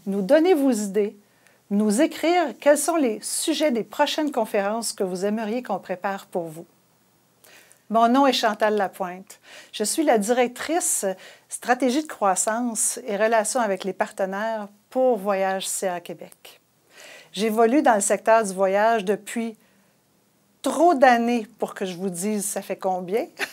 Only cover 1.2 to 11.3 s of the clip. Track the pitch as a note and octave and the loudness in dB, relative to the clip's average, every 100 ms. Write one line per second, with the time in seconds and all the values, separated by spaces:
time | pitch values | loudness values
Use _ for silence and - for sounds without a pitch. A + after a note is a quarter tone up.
1.2 | _ _ _ _ _ G3+ G#3+ G#3 D#4 - | _ _ _ _ _ 0 2 2 0 0
2.2 | D#4 F4+ D4+ - C#4+ D4 F4 E4 C4 G#3+ | 0 2 0 0 2 4 2 0 0 -2
3.2 | - - - C#4+ D4+ A3+ G3 - C#4+ D#4+ | -6 -4 -2 0 0 0 -4 -2 0 0
4.2 | D4+ B3 A3 G#3 G3 A3+ G#3+ - F#3+ F#3 | -2 -2 -2 0 0 -2 -6 -4 -4 -2
5.2 | G3+ G#3+ G#3+ B3 B3 F#3+ - F3+ G3+ G3 | -2 -2 -4 -6 -4 -8 -6 -6 -6 -6
6.2 | - F#3 E3 D#3 F3 _ _ _ _ _ | -8 -8 -8 -12 -18 _ _ _ _ _
7.2 | _ _ _ - _ _ _ G#3+ A#3 B3+ | _ _ _ -20 _ _ _ 2 4 6
8.2 | C#4 B3 A3+ G#3 G#3+ G#3+ F3+ - F3+ F3+ | 4 4 -2 0 0 2 -2 -4 -8 -10
9.2 | G3 - - - - - G#3 - D4+ A3+ | -18 -20 -20 -20 -18 -6 -4 0 4 2
10.2 | G3+ B3 A#3+ B3 - E4+ - - G3 F#3+ | 2 2 0 -2 -4 -2 -2 -2 -4 -6
11.2 | - | -14